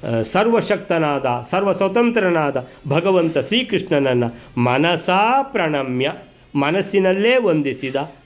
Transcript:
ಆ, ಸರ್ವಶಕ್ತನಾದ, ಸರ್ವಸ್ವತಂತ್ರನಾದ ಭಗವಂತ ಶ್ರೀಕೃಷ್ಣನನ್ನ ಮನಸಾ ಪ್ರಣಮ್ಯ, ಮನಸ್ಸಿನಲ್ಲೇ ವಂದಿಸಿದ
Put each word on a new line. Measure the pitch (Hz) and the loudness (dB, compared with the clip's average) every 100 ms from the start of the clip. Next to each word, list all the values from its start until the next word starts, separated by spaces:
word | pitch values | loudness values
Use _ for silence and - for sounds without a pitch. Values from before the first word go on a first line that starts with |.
| 104 | -2
ಆ, | 117 | -2
ಸರ್ವಶಕ್ತನಾದ, | 110 185 220 233 - 202 - 170 151 143 131 120 120 | -2 0 2 2 0 -4 -2 0 0 0 -2 -4 -2
ಸರ್ವಸ್ವತಂತ್ರನಾದ | 180 202 185 196 196 240 233 185 170 147 135 123 - 143 | -2 0 0 0 2 2 2 0 0 0 -4 -8 -14 -2
ಭಗವಂತ | 139 185 185 165 160 | 0 2 2 2 0
ಶ್ರೀಕೃಷ್ಣನನ್ನ | 123 226 254 226 190 151 135 123 120 117 - - | 0 -2 0 -4 0 0 2 2 0 -6 -10 -2
ಮನಸಾ | 120 127 165 175 - 185 220 269 | 0 2 2 0 0 2 2 2
ಪ್ರಣಮ್ಯ, | 269 233 165 151 131 123 139 - - - - | 0 -2 -2 -2 -2 -2 -2 -4 -16 -20 -6
ಮನಸ್ಸಿನಲ್ಲೇ | 143 139 185 196 196 190 190 220 254 | -2 0 0 0 2 2 2 2 2
ವಂದಿಸಿದ | 220 156 143 117 135 131 156 - | 2 0 0 -4 -4 -4 -6 -12